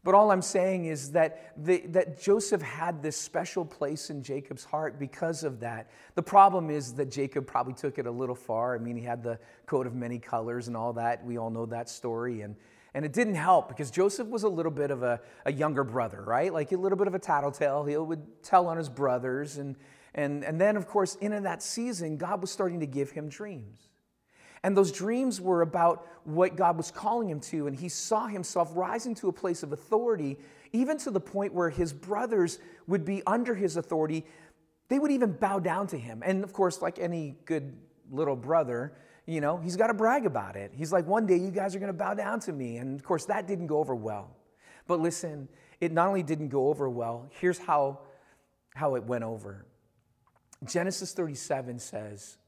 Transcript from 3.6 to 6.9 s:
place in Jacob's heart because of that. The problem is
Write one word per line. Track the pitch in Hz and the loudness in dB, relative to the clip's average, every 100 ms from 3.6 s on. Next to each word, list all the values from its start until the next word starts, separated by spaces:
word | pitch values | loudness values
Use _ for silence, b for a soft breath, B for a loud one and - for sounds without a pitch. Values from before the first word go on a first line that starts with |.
place | 160 - 143 151 - | -6 -4 -4 -4 -8
in | 147 | -10
Jacob's | 131 139 139 131 | -6 -8 -6 -14
heart | - 151 156 143 | -6 -4 -2 -4
because | 139 - 165 160 | -10 -4 -4 -2
of | 156 120 | -4 -4
that. | 117 113 110 B B - | -8 -8 -12 B B -4
The | |
problem | - 202 196 185 160 | 6 10 10 8 0
is | 147 123 | -2 -4